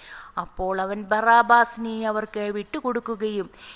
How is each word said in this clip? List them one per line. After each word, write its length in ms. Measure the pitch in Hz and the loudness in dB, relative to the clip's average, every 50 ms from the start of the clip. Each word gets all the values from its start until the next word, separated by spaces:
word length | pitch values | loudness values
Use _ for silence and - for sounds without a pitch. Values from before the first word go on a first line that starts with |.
| - - - - - - - 180 | -20 -20 -20 -18 -18 -14 -10 -10
അപ്പോൾ 420 | 175 - - - 185 185 190 190 | -10 -10 -8 -6 -4 -4 -2 -2
അവൻ 220 | 190 190 202 208 208 | -2 -4 -4 -6 -4
ബറാബാസിനെ 1040 | 190 214 214 220 233 233 240 226 208 240 240 226 226 - 226 226 226 226 220 220 | -2 0 2 4 6 6 6 6 6 6 6 6 4 0 -6 -6 -6 -6 -4 -2
അവർക്ക് 320 | 220 214 214 214 - - 208 | -2 -2 -2 -4 -4 -6 -6
വിട്ടുകൊടുക്കുകയും 1120 | 208 208 202 208 202 - - 311 - 254 233 240 233 - 233 190 214 214 208 202 185 - - - - - - | -4 -4 -4 -6 -8 -8 -8 -6 -4 -4 -4 -4 -4 -6 -6 -4 -4 -4 -4 -4 -6 -8 -10 -20 -20 -20 -20